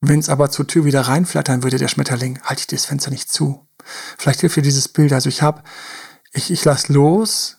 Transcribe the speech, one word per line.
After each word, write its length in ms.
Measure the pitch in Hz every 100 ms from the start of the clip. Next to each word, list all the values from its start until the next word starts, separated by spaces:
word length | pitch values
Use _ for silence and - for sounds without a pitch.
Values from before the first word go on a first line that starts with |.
wenn's 260 | - 147 151
aber 240 | 139 143
zur 160 | - 143
Tür 160 | 175
wieder 180 | 147 139
reinflattern 600 | 123 139 175 - 143 131
würde, 140 | 127 127
der 100 | 135
Schmetterling, 520 | - 139 127 127 127
halte 180 | - 131
ich 80 | -
das 180 | 139 -
Fenster 240 | 143 139
nicht 220 | 135 -
zu. 340 | - 147 139 _ _ - - - -
Vielleicht 240 | - 139
hilft 160 | 175 -
dir 40 |
dieses 280 | 143 135 -
Bild. 240 | - 151
Also 160 | 135 135
ich 120 | 123
hab, 220 | 151 151 - - - - - - _
ich, 180 | - -
ich 140 | 180 156
lass 240 | 139 -
los 680 | 143 147 180 220 - -